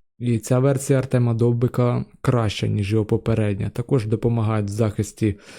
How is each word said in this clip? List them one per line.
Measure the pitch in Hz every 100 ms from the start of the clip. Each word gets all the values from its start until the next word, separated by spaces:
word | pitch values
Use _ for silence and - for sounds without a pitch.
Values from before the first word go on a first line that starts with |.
| _ -
І | 120 117
ця | - 127
версія | 135 135 - 131
Артема | 127 127 120
Довбика | 117 120 120 123 - 123 123 135 _
краща, | - 123 107 - 110
ніж | 104 98
його | 110
попередня. | 104 117 - 110 104 98 104
Також | - - 139 107
допомагають | 107 117 117 110 110 101
в |
захисті | 101 110 - 104 - 110 98 -